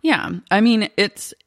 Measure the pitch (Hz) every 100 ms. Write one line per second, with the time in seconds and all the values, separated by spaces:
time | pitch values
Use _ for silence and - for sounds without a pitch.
0 | 320 226 - 175 - 196 226 226 208 -
1 | 202 - - -